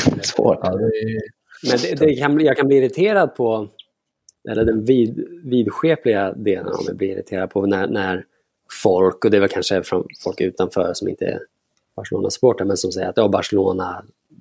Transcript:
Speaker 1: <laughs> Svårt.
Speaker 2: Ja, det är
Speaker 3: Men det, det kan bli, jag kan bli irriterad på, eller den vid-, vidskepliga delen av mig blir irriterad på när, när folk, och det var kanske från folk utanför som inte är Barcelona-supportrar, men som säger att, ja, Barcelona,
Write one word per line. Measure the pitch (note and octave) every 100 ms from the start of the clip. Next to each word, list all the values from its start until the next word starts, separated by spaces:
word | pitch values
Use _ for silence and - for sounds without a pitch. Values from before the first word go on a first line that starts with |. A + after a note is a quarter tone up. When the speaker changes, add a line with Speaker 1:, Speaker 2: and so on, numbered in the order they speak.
Speaker 1:
<laughs> | - -
Svårt. | - - A#2+ -
Speaker 2:
Ja, | F#2 F#2+
det |
är | A2+ A2 A2 A2 - _ _ - B2+
Speaker 3:
Men | B2
det, | - C#3 D#3
det |
kan | B2+ C#3+
bli, | D3 D#3
jag | C3+
kan | C3+
bli | C#3
irriterad | B2+ - G3 G3+ C#3+
på, | - A#2+ A2 G#2 - - _ _ _ - _ -
eller | A2
den | A2+ A2
vid-, | A2 C3 A2+ A#2+ - -
vidskepliga | C#3+ B2 G#2+ - D#3+ D#3 B2 G#2 F#2+
delen | - G#2 F#2 -
av | -
mig | -
blir | F#2 G2
irriterad | F#2+ F#2+ F#2+ F#2+
på | G2+ G2
när, | G2 G2
när | G#2+ F#2+ F#2 - _ _ _ _ -
folk, | G#2+ F2+ F#2 -
och | A2
det | G2+
var | G2
kanske | F#2+ F#2 F#2+
från | E2+ F#2 - -
folk | G2+ -
utanför | F#2 - F#2 - F2
som | - G2
inte | - F#2
är | - - _ _ _ _ -
Barcelona-supportrar, | - G2+ F#2+ - B2+ A2+
men | G2 F#2+
som | F#2+
säger | F#2 F#2
att, | G#2
ja, | G#2+
Barcelona, | G2 F2+ G#2 F#2+ F#2 F2+ F2+ G2+ _ _ -